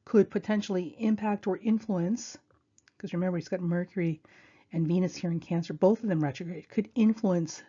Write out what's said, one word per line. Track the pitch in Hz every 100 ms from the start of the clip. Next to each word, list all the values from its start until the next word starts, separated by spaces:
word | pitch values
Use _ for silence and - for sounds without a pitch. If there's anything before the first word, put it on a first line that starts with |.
| -
could | 214 196
potentially | 202 - 214 202 185 180 -
impact | 220 208 214 202 -
or | -
influence, | 226 220 214 185 175 233 - - _ _ _ _ _ -
'cause | 196
remember | 170 185 175
he's | 170
got | 185
Mercury | 175 175 180 196 170 160 - - - _ _
and | 170 160
Venus | 175 180 -
here | 175
in | 170
Cancer, | - 170 170
both | 156 190 220
of | 220
them | 165
retrograde, | 147 135 170 170 -
could | - 208 -
influence | 220 220 196 175 160 -